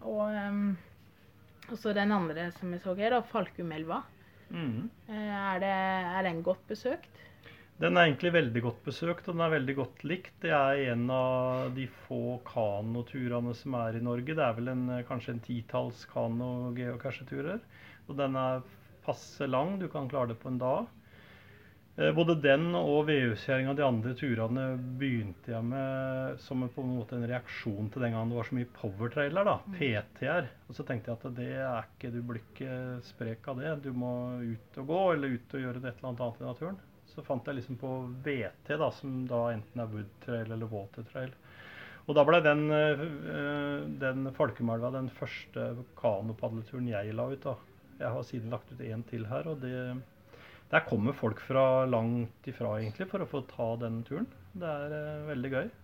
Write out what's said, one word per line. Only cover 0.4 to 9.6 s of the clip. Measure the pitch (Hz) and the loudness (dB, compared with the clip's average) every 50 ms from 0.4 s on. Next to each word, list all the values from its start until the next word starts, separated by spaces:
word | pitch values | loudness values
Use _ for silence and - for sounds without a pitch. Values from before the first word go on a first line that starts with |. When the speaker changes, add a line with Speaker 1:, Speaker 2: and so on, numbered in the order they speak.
| 202 202 202 202 202 202 190 170 - - - - - - - - - - - - - - - - - - | -2 -2 0 2 2 2 0 0 -4 -12 -20 -20 -20 -20 -20 -20 -20 -20 -20 -20 -20 -20 -20 -20 -14 -12
Speaker 1:
og | 240 208 | -10 -4
så | - 220 208 | -2 0 2
den | 202 202 208 208 | 4 4 4 4
andre | 202 175 160 151 160 175 170 170 | 4 2 2 0 -2 -4 -6 -6
som | - 185 180 175 | -6 -6 -4 -4
jeg | 180 - | -4 -2
så | 190 180 | -2 -2
her | 190 208 226 | 0 2 4
da, | 254 240 214 | 4 4 2
Falkumelva. | - - 226 185 - - - 175 165 156 156 160 160 175 262 - - - - - - - - - - | 2 0 -2 -2 -2 -4 -6 -6 -6 -4 -4 -4 -2 -4 -4 -4 -8 -14 -20 -20 -20 -20 -20 -16 -10
Speaker 2:
Mhm. | - 170 165 135 110 113 160 233 - - - - | -6 -4 -2 -2 -2 -2 -4 -6 -8 -12 -12 -10
Speaker 1:
Eh, | 214 214 214 214 202 202 196 196 190 | -8 -6 -4 -4 -2 -2 0 0 0
er | 180 | 2
det, | 190 196 196 190 190 190 190 185 185 175 180 190 | 2 2 4 4 4 2 2 2 0 0 0 0
er | 190 | 2
den | 185 170 165 165 | 2 0 0 2
godt | 180 185 - - - | 0 0 0 -2 -8
besøkt? | - - - - 294 - - - - - - - - - - - - - - - - - | -10 -4 -2 -2 -2 -2 -4 -12 -20 -20 -20 -20 -20 -20 -20 -20 -20 -20 -20 -20 -4 0
Speaker 2:
Den | 160 170 175 180 | 2 6 8 8
er | 170 | 8
egentlig | 160 139 - - 175 170 | 8 8 4 2 4 4
veldig | 170 147 120 113 120 117 | 4 4 4 2 0 0
godt | 127 - - - | 0 -2 -4 -6
besøkt, | 151 127 - 165 165 175 170 - - | -8 -6 -4 -2 -2 -2 -4 -4 -4
og | 175 | -2
den | 165 165 | 0 2
er | 165 160 147 | 2 4 2